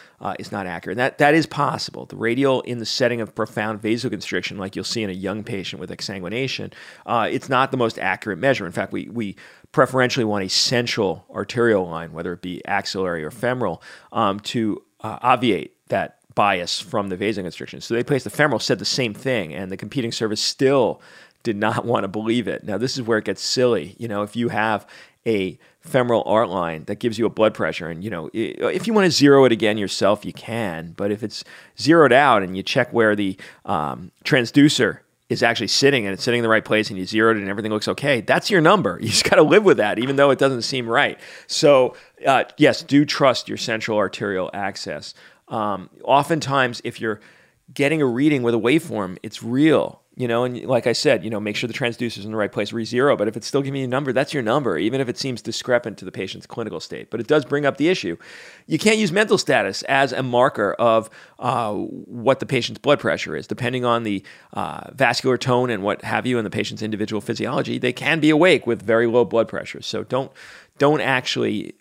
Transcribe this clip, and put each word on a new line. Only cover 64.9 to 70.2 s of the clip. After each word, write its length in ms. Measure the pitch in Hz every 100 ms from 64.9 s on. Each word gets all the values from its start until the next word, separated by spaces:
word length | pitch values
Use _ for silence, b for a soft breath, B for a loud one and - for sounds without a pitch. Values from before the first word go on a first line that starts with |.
vascular 480 | - 123 117 131 120
tone 320 | 131 123 127
and 140 | 107
what 180 | 101 95
have 240 | 110 113 113
you 100 | 120
in 60 |
the 80 | 104
patient's 320 | 107 104 110
individual 380 | 110 107 107 107
physiology, 580 | - 113 110 139 113 123
they 140 | 123
can 260 | 123 123 160
be 100 | 151
awake 380 | 151 180 143 -
with 160 | 107
very 240 | 98 113 117
low 180 | 120
blood 220 | 117 113 107
pressure. 360 | - - -
So 200 | - 104
don't, 300 | 98 127